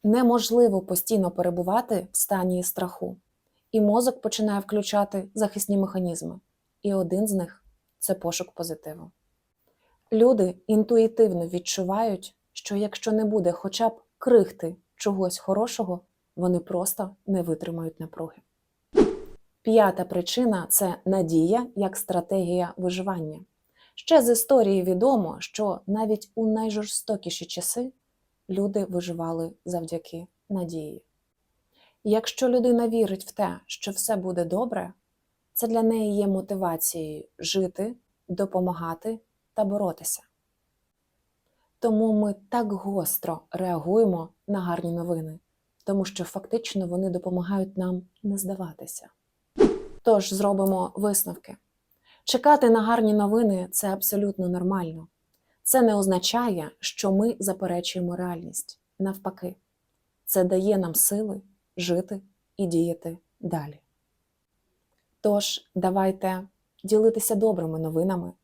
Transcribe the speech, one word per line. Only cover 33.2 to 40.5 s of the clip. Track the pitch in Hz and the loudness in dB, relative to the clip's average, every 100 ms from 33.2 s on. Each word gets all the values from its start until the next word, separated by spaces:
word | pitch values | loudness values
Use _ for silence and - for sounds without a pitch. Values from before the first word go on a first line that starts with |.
в | - | -8
те, | - 185 175 - | -4 -4 -4 -12
що | - 202 | -10 -8
все | 196 - 208 | -6 -2 -2
буде | 185 175 | -2 -2
добре, | 170 180 240 202 180 - _ _ _ _ _ | -2 -2 -2 -4 -6 -14 _ _ _ _ _
це | - 226 | -4 0
для | 226 | 2
неї | 226 226 214 202 | 4 2 0 2
є | 202 | 2
мотивацією | 190 185 196 180 165 - 170 156 151 - - | 0 -2 -2 -2 -2 -4 -4 -8 -10 -16 -10
жити, | 165 196 185 - 214 247 _ _ - | -2 0 -2 -4 -8 -8 _ _ -8
допомагати | 180 196 185 185 165 165 165 220 226 _ _ _ | -4 -2 0 -2 -4 -8 -6 -8 -10 _ _ _
та | - | -2
боротися. | 196 202 190 - - - _ _ _ | -2 0 -2 -4 -8 -8 _ _ _